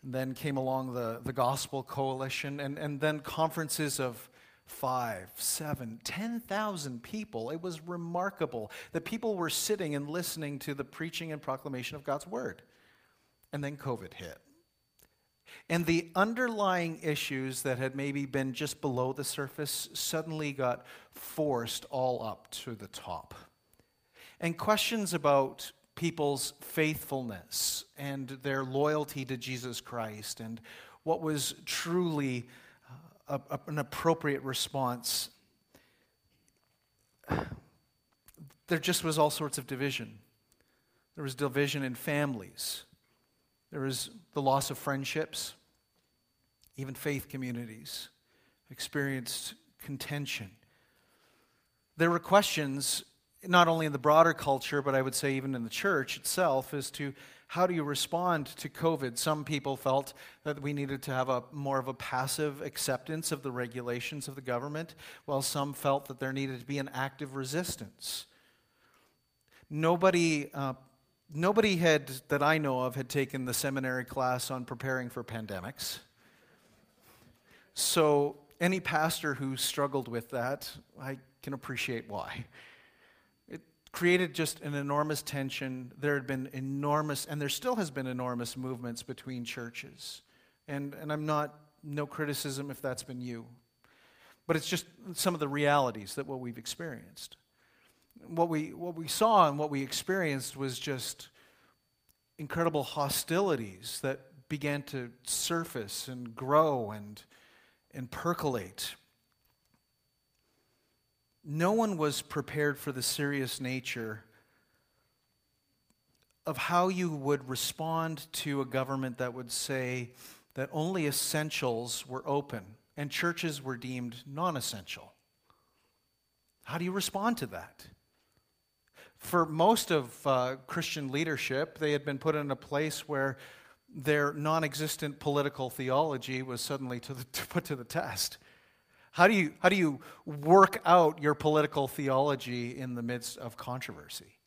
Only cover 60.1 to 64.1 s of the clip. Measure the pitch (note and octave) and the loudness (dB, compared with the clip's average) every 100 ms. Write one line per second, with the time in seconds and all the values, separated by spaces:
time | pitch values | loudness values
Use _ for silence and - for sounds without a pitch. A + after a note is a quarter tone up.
60.1 | - - - - D3 C#3+ C#3+ C#3 C3+ C3+ | -10 -20 -10 -6 -4 -2 -2 -2 -4 -2
61.1 | C3 C3 B2+ A#2+ D3+ C#3 C3+ B2+ B2+ - | 0 2 0 0 -6 0 0 0 -6 -4
62.1 | B2+ C3 - D3+ C#3 D3 - - C3 - | -2 -2 0 -2 -2 -8 -4 -2 -2 -2
63.1 | D#3+ E3 C#3+ C3+ B2 B2 B2 A#2+ A#2+ - | -4 -2 -4 -4 -4 -4 -4 -4 -4 -4